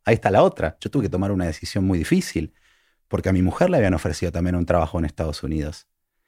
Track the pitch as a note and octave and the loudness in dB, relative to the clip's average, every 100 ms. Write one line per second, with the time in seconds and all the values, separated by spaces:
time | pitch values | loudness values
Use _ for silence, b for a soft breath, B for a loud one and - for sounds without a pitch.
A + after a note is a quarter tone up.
0 | - A2+ G#2+ G2 F#3 - D#2+ - G#2+ C#3+ | 0 2 4 4 4 2 -6 -6 -4 -2
1 | G2 F#2 G2 F#2+ F2 D#2+ - G2+ F#2+ F2 | -2 -2 -2 0 -2 -4 -6 -2 0 0
2 | E2 F#3 - - D#2 - _ _ _ _ | 2 0 0 -4 -6 -12 _ _ _ _
3 | _ F#2+ F#2+ F#2 F#2 - F3+ E3 G2 E2+ | _ -2 0 2 2 2 2 4 2 0
4 | F2+ E2 F2+ E2+ F2+ F2+ E2+ F2 D#2+ F2+ | -2 -4 -4 -2 -2 0 0 0 0 -2
5 | D#2 - D#2+ D2 C#2 D#2 C#2+ - - _ | -4 -4 -6 -6 -6 -4 -6 -10 -20 _
6 | _ _ | _ _